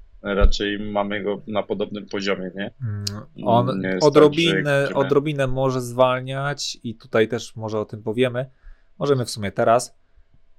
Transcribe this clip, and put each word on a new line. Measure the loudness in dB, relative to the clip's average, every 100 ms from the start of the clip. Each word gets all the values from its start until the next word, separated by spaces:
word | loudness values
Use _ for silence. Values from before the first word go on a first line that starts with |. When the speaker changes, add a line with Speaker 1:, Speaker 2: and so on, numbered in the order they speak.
| -20 -10
Speaker 1:
Raczej | -2 4 6 6 2 -2
mamy | -2 -2 -2 -2
go | -4 -4 -4
na | -4
podobnym | -2 -2 -4 -6 -8
poziomie, | -6 -2 -2 -4
nie? | -8 -10 -8
Speaker 2:
Mm, | -8 -6 -8 -10 -14 -8
on | 2 2 2 -2
Speaker 1:
Nie | -2
jest | 2 4
Speaker 2:
odrobinę, | 6 6 6 0
Speaker 1:
tak, | 0
że | 0 0
będziemy | 0 0 0
Speaker 2:
odrobinę | 0 -2 -2 -2
może | 0 -2 -2
zwalniać | -2 2 2 2 -4 -6 -6 -6 -8 -10
i | -12
tutaj | -12 -2 2 2
też | 0 -8 -10
może | -6 -6
o |
tym | -6 -8
powiemy. | -6 0 0 -2 -8 _ -20 -20 _ -6
Możemy | 0 0
w | -2
sumie | -6 -6
teraz. | 0 4 4 2 _ _ _ -20 _ -20